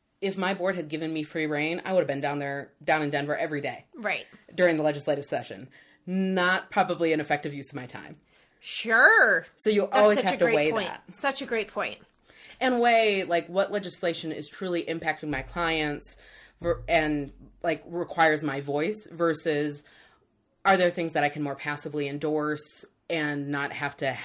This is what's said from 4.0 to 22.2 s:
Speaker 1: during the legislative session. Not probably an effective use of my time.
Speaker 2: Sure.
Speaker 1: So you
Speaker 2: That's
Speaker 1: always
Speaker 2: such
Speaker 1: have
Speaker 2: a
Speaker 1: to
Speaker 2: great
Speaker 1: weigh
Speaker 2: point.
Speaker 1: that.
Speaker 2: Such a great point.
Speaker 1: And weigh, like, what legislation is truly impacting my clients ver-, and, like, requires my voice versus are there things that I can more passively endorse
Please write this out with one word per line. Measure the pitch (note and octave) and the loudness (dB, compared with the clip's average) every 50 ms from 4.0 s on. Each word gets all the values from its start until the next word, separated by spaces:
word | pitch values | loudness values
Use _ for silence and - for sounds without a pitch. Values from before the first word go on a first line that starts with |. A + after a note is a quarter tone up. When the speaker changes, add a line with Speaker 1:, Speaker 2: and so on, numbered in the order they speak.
| G#3+ G3+ E3 A2 - - - - _ - - | -6 -4 -4 -4 -8 -14 -20 -20 _ -8 0
Speaker 1:
during | - F3+ F3 D#3+ | 4 4 4 4
the | D#3 | 4
legislative | D3+ D3+ D3 C#3+ - D#3+ C#3+ C#3+ C#3 | 2 2 0 0 0 0 0 0 -2
session. | - D3 B2 A#2+ - G2+ F#2+ C3 - - - - _ _ _ _ | -4 -4 -4 -4 -8 -12 -14 -16 -18 -20 -20 -20 _ _ _ _
Not | F3+ F#3 F#3+ F#3+ F#3+ F#3+ F#3 F3+ F3+ F#3 F#3 - - | -4 -2 0 0 2 2 2 2 2 2 0 -2 -2
probably | - G3+ F#3 F#3+ F3 D3+ E3+ D#3+ | 0 0 2 2 0 0 2 2
an | D#3+ D#3 | 2 0
effective | D3 D3+ D3 C#3+ - D3+ C#3+ | 0 -2 -2 -2 -2 -8 -10
use | C#3 C3 - | -8 -10 -10
of | C#3+ | -10
my | C3 B2+ | -10 -12
time. | - - - D#2 - - - _ _ _ _ _ _ _ _ | -12 -14 -16 -16 -16 -20 -20 _ _ _ _ _ _ _ _
Speaker 2:
Sure. | - - - - - A3+ A3+ A#3 C#4 F#4+ A4+ G#4+ C4+ A3 F#3 E3 - - _ | -14 -10 -8 -6 0 2 4 6 8 8 8 6 6 6 4 2 0 -4 _
Speaker 1:
So | - - G#3+ | -2 0 2
you | G#3+ G3+ | 4 4
Speaker 2:
That's | F#3 - - | 2 4 4
Speaker 1:
always | G3+ G#3 G#3+ G#3 - | 6 8 8 6 6
Speaker 2:
such | - | 4
Speaker 1:
have | F#3 F3 | 2 2
Speaker 2:
a | F#3+ | 4
Speaker 1:
to | F3 | 4
Speaker 2:
great | D#3+ - | 4 4
Speaker 1:
weigh | D3+ D3 D#3 | 4 4 2
Speaker 2:
point. | D3+ A3 F#3 E3+ | 2 0 -2 -4
Speaker 1:
that. | - - - - - | -8 -12 -16 -12 -8
Speaker 2:
Such | - - C#4 C4+ - | -2 -2 -2 -2 -2
a | C#4 | -4
great | - A#3+ A3 G3+ - | -4 -4 -4 -4 -4
point. | - G#3 F3 A2 G#2 - - _ _ _ _ _ - - - - - - | -6 -6 -6 -6 -8 -12 -18 _ _ _ _ _ -20 -20 -20 -20 -6 0
Speaker 1:
And | - C4 B3+ A#3+ | 0 2 4 4
weigh, | A#3+ A#3+ A#3 A3+ A3+ G#3 G3+ F#3+ F#3 | 6 6 6 6 6 4 2 2 0
like, | - E3+ E3+ - - | 2 0 0 0 0
what | F3 F#3+ G3 - | 0 0 0 2
legislation | G#3 G#3 F#3 F3 - - F#3+ E3+ E3 E3 E3+ D#3+ | -2 -4 -4 -4 -6 -2 -2 -2 -2 -2 -6 -6
is | D3 - - - | -6 -6 -8 -12
truly | - - F#3+ F3+ F3 E3+ - | -10 -8 -4 -2 -2 -2 -2
impacting | - E3 E3 E3 D#3+ D#3 - D#3+ D3+ | -2 -6 -2 -2 -4 -4 -4 -4 -4
my | C#3+ C3 | -4 -4
clients | C3 - - F3 E3+ D#3+ D#3+ D#3 D3+ D3 C#3+ - - - - - - - - - - - _ _ | -6 -6 -4 -2 0 0 0 0 0 -2 -4 -6 -8 -10 -10 -12 -18 -20 -20 -20 -20 -20 _ _
ver-, | D#3+ E3+ D#3+ - - - | -2 -2 -2 -2 -2 0
and, | E3+ D#3+ D#3 D3+ D3+ D3 C#3+ C#3 - - - - _ _ | 2 2 2 2 0 -2 -4 -8 -12 -18 -20 -20 _ _
like, | - E3+ D#3+ D3+ - | -4 -2 -2 -4 -6
requires | E3 E3+ F3 E3 - - - E3 D#3 D3+ D3+ | -8 -8 -6 -6 -4 2 4 4 4 4 2
my | D#3 C#3+ C3+ C#3+ | -2 -4 -4 -4
voice | C#3 C#3+ C#3 D3 D#3 F#3 G#3+ G#3+ - - | -4 -4 -2 0 0 -2 -2 -4 -8 -10
versus | E3+ D#3+ E3+ E3 D3+ D#3 - E3 D3+ D3 D3+ D3 C#3+ D3 - - - - - _ _ _ _ _ _ _ _ _ _ _ - | -2 0 0 2 2 0 0 0 0 0 0 -2 -4 -8 -12 -18 -20 -20 -20 _ _ _ _ _ _ _ _ _ _ _ 2
are | G3 F#3+ | 4 4
there | F3+ F3+ F3 | 6 4 2
things | F3 F3+ E3 D#3+ D#3 | 2 0 -4 -2 0
that | D#3 D3 | 0 0
I | C#3+ | 0
can | - D3+ | 0 -2
more | D3 C#3+ C3+ | -4 -4 -4
passively | - - D3 D3 C#3+ - D3+ D3 D3+ C#3+ | -6 -6 -6 -6 -6 -6 -6 -4 -4 -4
endorse | C#3 C#3+ D3 | -4 -4 -4